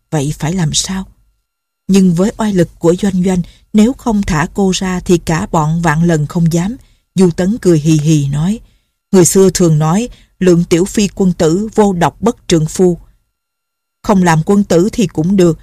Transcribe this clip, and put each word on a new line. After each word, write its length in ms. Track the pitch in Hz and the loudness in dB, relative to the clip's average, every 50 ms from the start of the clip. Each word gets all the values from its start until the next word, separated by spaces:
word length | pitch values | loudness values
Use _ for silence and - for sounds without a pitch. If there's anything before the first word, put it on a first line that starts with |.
| _ _ | _ _
vậy 240 | - 156 131 147 151 - | -6 -4 -4 -4 -6 -6
phải 140 | - 147 175 | -6 -6 -4
làm 220 | 190 165 147 143 | -4 -4 -2 -2
sao?" 300 | - - - 190 190 190 - _ _ _ _ _ _ _ _ _ _ _ _ _ _ _ - | -4 -4 -4 -8 -10 -10 -12 _ _ _ _ _ _ _ _ _ _ _ _ _ _ _ 0
Nhưng 260 | 190 196 190 185 170 | 2 2 4 2 2
với 180 | 165 185 226 - | 0 -2 -2 -2
oai 160 | - 226 214 202 | -4 -4 -2 0
lực 260 | 180 170 - - _ | 0 -2 -2 -4 _
của 160 | - 170 175 185 - | 0 0 0 0 -2
Doanh 200 | 202 190 185 175 | -2 -2 -2 0
Doanh, 180 | 190 185 180 165 - - _ _ _ - | 0 0 -2 -4 -6 -12 _ _ _ 2
nếu 200 | 214 214 233 277 | 2 2 2 0
không 300 | - - 254 220 208 196 | -2 -4 -2 -2 -2 -2
thả 240 | - 175 151 147 190 - | -2 -2 -2 -2 -4 -2
cô 160 | - 202 190 185 | -2 0 0 0
ra 260 | - 196 185 185 180 | -2 -4 -4 -6 -6
thì 180 | - - 180 170 | 0 0 0 0
cả 280 | - - 165 160 190 | 2 -2 -4 -4 -4
bọn 360 | - - 170 151 151 160 170 170 | -2 -2 -2 0 0 -2 -2 -2
vạn 200 | 170 147 156 170 | -2 0 0 2
lần 240 | 170 170 156 147 | 2 0 0 -2
không 260 | 139 - 180 170 165 156 | -4 -2 -2 0 0 0
dám. 240 | 170 170 196 247 - - _ _ _ _ _ _ | 0 -2 -4 -6 -10 -16 _ _ _ _ _ _
Du 160 | 175 190 175 | 0 0 2
Tấn 280 | 165 - 180 185 220 254 | 2 0 -2 -2 -4 -2
cười 200 | - 185 170 156 | 0 0 2 2
hì 140 | 143 160 160 | 2 2 0
hì 360 | 156 143 156 160 151 143 139 | 2 2 2 0 0 0 -2
nói: 320 | 139 147 156 185 214 233 - _ _ _ _ _ _ _ _ _ - | -2 -2 -2 -2 -4 -6 -10 _ _ _ _ _ _ _ _ _ 2
"Người 120 | 190 175 | 2 2
xưa 260 | - - 196 190 185 | 4 4 2 2 2
thường 280 | 180 - 185 165 160 151 | 2 2 2 2 2 2
nói, 300 | 156 156 165 202 240 240 - - _ _ _ _ | 0 0 0 -2 -4 -6 -10 -18 _ _ _ _
lượng 240 | 185 180 175 170 175 | 0 2 2 2 2
tiểu 200 | - 180 165 180 | 0 0 0 0
phi 240 | 202 - - 208 196 - | -2 -2 -4 -4 -4 -4
quân 180 | - 202 185 175 | -2 -2 -2 0
tử, 360 | - 185 156 165 190 214 220 - | 0 0 0 0 0 -4 -2 0
vô 180 | - 214 202 196 | 0 2 2 2
độc 280 | 170 165 143 - - | 0 -2 -2 -2 -2
bất 160 | - 226 254 - _ - | -4 -4 -4 -4 _ -2
trượng 180 | 185 165 156 | 0 0 0
phu. 320 | 160 - - 190 180 175 165 - - _ _ _ _ _ _ _ _ _ _ _ _ _ _ _ _ _ _ - | -2 0 0 0 2 0 -2 -8 -16 _ _ _ _ _ _ _ _ _ _ _ _ _ _ _ _ _ _ -4
Không 200 | - 214 190 180 | 0 0 2 2
làm 200 | 175 160 156 160 | 2 2 0 0
quân 180 | - 202 202 202 | 0 0 0 0
tử 240 | - 190 165 175 226 - | 2 2 0 0 0 0
thì 140 | - 214 | -2 -4
cũng 300 | 165 - - 156 175 202 | -2 -2 -4 -2 0 2
được, 220 | 196 175 170 156 - | 2 2 2 0 -2